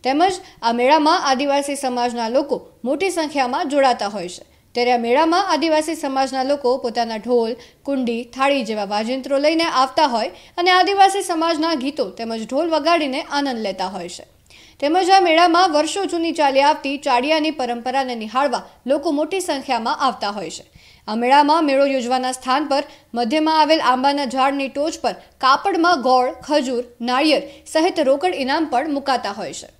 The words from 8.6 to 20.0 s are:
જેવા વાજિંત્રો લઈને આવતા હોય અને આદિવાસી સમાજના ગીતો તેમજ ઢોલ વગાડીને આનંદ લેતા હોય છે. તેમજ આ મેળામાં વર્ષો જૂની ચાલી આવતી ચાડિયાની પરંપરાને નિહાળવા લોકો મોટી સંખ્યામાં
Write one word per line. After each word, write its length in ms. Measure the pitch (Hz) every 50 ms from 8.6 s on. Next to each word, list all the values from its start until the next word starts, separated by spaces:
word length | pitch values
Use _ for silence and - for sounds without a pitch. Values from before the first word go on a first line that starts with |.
| 240 208
જેવા 220 | 220 214 202 190 208
વાજિંત્રો 460 | 208 220 220 254 269 254 277 277 277 285
લઈને 220 | 302 330 320 330 339
આવતા 420 | - 254 262 262 - - 311 285 240
હોય 180 | 226 220 330 - - - - _
અને 140 | - 349 370 359
આદિવાસી 520 | 370 370 381 403 392 381 392 392 403 381 381
સમાજના 440 | 349 320 330 330 330 285 311 330 330 277 240
ગીતો 220 | 277 294 - 254 185 190 -
તેમજ 240 | 226 226 226 226 220
ઢોલ 260 | 220 254 277 339 339 320
વગાડીને 480 | 302 285 320 349 339 311 269 254 285 -
આનંદ 340 | - 277 285 285 277 247 226 220
લેતા 220 | 196 190 202 190 190 196
હોય 160 | 196 175 180 -
છે. 100 | - - _ _ _ _ _ - - - - _ _
તેમજ 300 | - 285 320 370 381 339 381
આ 40 | 392 381
મેળામાં 480 | 349 311 320 349 359 330 339 370 381 294
વર્ષો 280 | 294 302 311 - 403 392 -
જૂની 220 | - 339 330 330 320
ચાલી 260 | 330 302 277 262 269 277
આવતી 280 | 285 311 294 - 277 277 277 -
ચાડિયાની 460 | 285 254 240 254 294 311 311 302 311 302 311
પરંપરાને 560 | 254 240 240 240 233 262 254 269 269 254 247
નિહાળવા 480 | 233 220 214 220 262 285 285 240 196 180 - - _ _ 240
લોકો 220 | 277 311 294 339 294
મોટી 220 | 285 311 311 381 392 359
સંખ્યામાં 560 | - 302 269 247 - 262 233 220 240 294 302